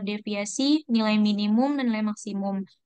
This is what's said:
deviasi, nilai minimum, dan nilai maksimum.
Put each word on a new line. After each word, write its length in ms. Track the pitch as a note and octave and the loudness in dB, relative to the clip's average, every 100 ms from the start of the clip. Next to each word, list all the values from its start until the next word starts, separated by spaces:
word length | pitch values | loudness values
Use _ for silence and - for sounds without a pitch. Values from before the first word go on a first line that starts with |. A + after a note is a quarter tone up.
| G3+ | -4
deviasi, 840 | G#3 G#3 G3+ G#3 - C#4 D#4 - | -6 -6 -6 -4 -2 2 2 2
nilai 320 | A3+ G#3+ G#3+ | 0 2 4
minimum, 560 | G#3 G3+ G#3 A3 C#4 C#4+ | 2 2 2 2 2 0
dan 160 | B3 | 0
nilai 160 | G#3+ G#3+ | 0 -2
maksimum. 560 | G#3 G#3 G3 G3 G3 F#3 _ | -4 -6 -6 -4 -4 -8 _